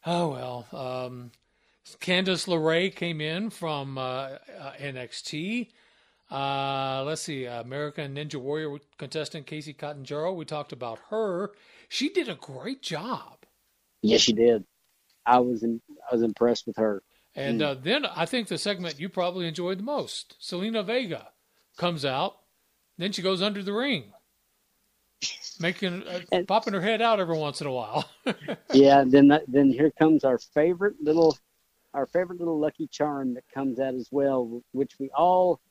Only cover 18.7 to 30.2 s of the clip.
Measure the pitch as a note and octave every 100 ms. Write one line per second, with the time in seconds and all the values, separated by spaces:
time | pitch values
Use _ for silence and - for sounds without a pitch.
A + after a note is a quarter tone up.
18.7 | G3 F3 C#3 F#3 F#3 F3 F3+ E3+ D#3+ F3
19.7 | F#3 A3 D4 C#3 - - _ - F3 G3+
20.7 | A3+ G3 B3 A3+ C3+ - _ _ _ _
21.7 | - F3 E3 C#3 C3 F#3+ - _ _ _
22.7 | _ _ - F3+ G3 F#3 F#3+ G3+ G3+ F#3+
23.7 | G3+ C#4 G#3 G2+ - _ _ _ _ _
24.7 | _ _ _ _ _ - - - - E3+
25.7 | F#3 F#3+ F3 - F3+ F3 F#3 F#3 G#3 A#3
26.7 | G3 F#3 A3 A#3 G#3+ F3 E3 D3 C#3 D3
27.7 | B2+ G#2+ B2+ - - - - - B3 _
28.7 | C3 C#3 C#3 C3 C#3 C#3 D3 - C3 C#3
29.7 | B2 D3+ - D#3 D#3